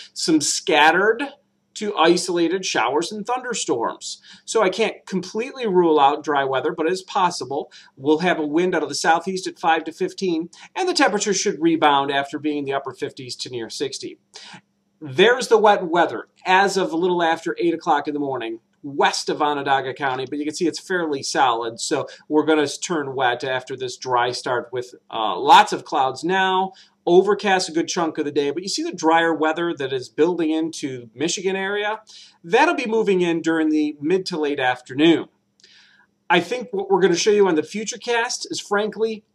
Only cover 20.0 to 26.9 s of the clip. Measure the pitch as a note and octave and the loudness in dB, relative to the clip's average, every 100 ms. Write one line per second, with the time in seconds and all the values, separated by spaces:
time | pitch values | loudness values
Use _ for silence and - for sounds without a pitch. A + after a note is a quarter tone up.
20 | C#3+ B2+ C3 D3 D3 D3+ E3+ D3 - F#3 | -4 -4 -6 -6 -6 -2 -2 -4 -4 -4
21 | E3 C#3 A#2 E3+ C3+ A#2 A#2 A#2 - C#3+ | -2 -4 -4 0 2 0 -4 -8 -4 -4
22 | - - _ D3+ D3+ D#3 C#3 - - E3 | -4 -12 _ 2 4 2 2 -4 -4 -4
23 | C3+ C3 B2+ A#2+ C#3 C3 - C3 B2+ - | -4 -2 0 0 -2 -4 -6 -8 -8 -8
24 | C3 B2 B2+ B2 C#3 A#2+ A2+ B2 B2 - | -2 0 0 -2 -4 -4 -4 -8 -10 -16
25 | _ A2+ G#2+ F#2 C#3 F3 G#3+ D3+ - D#3 | _ -4 -2 0 6 8 6 0 -4 -2
26 | C3 B2+ E3 F#3+ F#3+ F#3 F#3+ - - | 0 -2 -2 0 0 0 -2 -8 -20